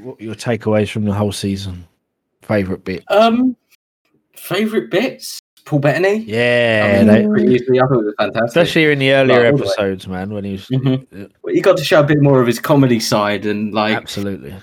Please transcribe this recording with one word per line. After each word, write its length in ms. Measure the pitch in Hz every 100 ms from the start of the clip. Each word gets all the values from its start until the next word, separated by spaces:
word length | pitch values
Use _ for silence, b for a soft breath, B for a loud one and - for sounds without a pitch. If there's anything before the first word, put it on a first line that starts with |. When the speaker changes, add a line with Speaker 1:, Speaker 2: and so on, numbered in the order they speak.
Speaker 1:
what 140 | 120 -
were 60 | 110
your 100 | 107
takeaways 540 | 127 110 107 107 101
from 140 | 113 104
the 80 |
whole 180 | 101 104
season? 560 | - 101 98 98 90 87 _ _ _ _ _
Favourite 420 | - 107 95 92
bits? 220 | - 90 -
Speaker 2:
Um, 460 | 202 226 240 254 240 _ _ _ _ _ _ _ -
favourite 540 | - 185 214 220 -
bits? 500 | 180 254 - - - _ _ -
Paul 140 | 147
Bettany. 380 | 147 151 190 220
Speaker 1:
Yeah, 640 | 220 113 123 120 117 110 104
Speaker 2:
I 120 | 101
mean, 40 | 107
Speaker 1:
they 200 | 110 107
Speaker 2:
previously, 520 | 107 127 123 131 127
I 80 | 131
thought 120 | 123
it 40 | 104
was 80 | -
fantastic. 280 | 101 113 120
Speaker 1:
especially 440 | 165 175 170 156
in 80 | 139
the 120 | 135
earlier 260 | 135 131 123 117
Speaker 2:
Like, 60 |
all 60 | 143
the 60 |
way. 60 | 98
Speaker 1:
episodes, 360 | 107 98 92 92
man, 240 | 92 98
when 120 | 104
he 80 | 98
was 160 | 98 -
Speaker 2:
Mm-hmm. 560 | 131 131 131 - 98
Speaker 1:
uh, 40 | 101 _
Speaker 2:
Well, 140 | - -
you 60 |
got 120 | 202 180
to 60 |
show 180 | - 170
a 20 |
bit 180 | 143 147
more 180 | 143 131
of 60 | 120
his 140 | 117
comedy 400 | - 147 131 113
side 480 | - 110 104 104 107
and, 260 | 104 107
like, 240 | 107 107 113
Speaker 1:
Absolutely. 560 | - 101 101 87 67 95